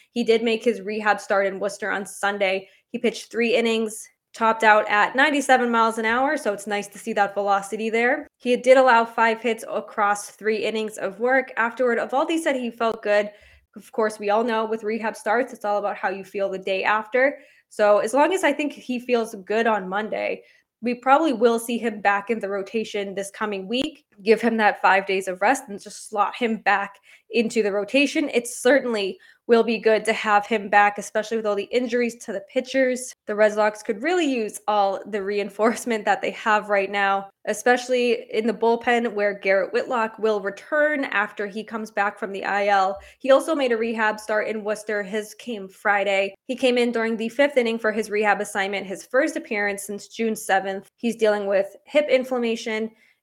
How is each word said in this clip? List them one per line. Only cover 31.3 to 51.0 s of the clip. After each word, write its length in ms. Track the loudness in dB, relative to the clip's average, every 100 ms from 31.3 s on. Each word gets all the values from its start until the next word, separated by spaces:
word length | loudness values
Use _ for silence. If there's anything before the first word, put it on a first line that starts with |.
| -4
with 100 | -2
all 100 | -4
the 80 | -2
injuries 420 | -2 0 0 -2 -4
to 160 | -10
the 100 | -10
pitchers. 680 | -6 -6 -2 0 2 0 -8 -14 -4
The 80 |
Red 200 | 2 4
Sox 280 | 4 0 0
could 200 | -6 -4
really 240 | 0 0 0
use 340 | 0 -4 -6 -2
all 320 | 2 2 0 -6
the 160 | -6
reinforcement 840 | -4 -4 -4 2 2 2 -4 -2
that 160 | 0 0
they 100 | -2
have 360 | -2 0 0 2
right 220 | 0 0
now, 400 | 0 2 0 -4 _ -6
especially 840 | 0 2 2 2 0 2 0 -2
in 160 | -2 -2
the 60 |
bullpen 600 | 0 2 2 2 0 0
where 240 | -2 -2 -2
Garrett 340 | 0 2 2
Whitlock 460 | -2 -2 -2 -2 -2
will 220 | 0 0
return 640 | -4 -8 -4 0 2 0 -2
after 400 | -2 -2 -4 -8
he 180 | -8
comes 260 | -8 -10 -6
back 280 | -2 -2 -2
from 120 | -8
the 140 | -6
I 240 | -2 0 2
L. 300 | 4 2 -2 -12 _
He 140 | 4
also 220 | 4 4
made 180 | 0 0
a 40 | 0
rehab 440 | -2 0 -2 -2
start 280 | -4 -2 -2
in 140 | -6
Worcester. 400 | -6 -6 -4 -6
His 320 | -4 -6 -8
came 320 | -12 -12 -10 -12
Friday. 680 | -4 0 2 2 0 0 -4 -10
He 80 |
came 240 | 0 2 4
in 140 | 2
during 240 | 0 -2 -2
the 140 | -2
fifth 260 | 2 2 2
inning 220 | 0 0
for 120 | -2
his 200 | -2 -2
rehab 300 | 0 2 2
assignment, 460 | 0 -4 -4 -4 -6
his 180 | -10
first 300 | -2 0 0
appearance 480 | -2 -6 -2 -2 -4
since 240 | -8 -10 -10
June 280 | -4 -4 -2
seventh. 540 | 0 0 0 -8 -12
He's 200 | _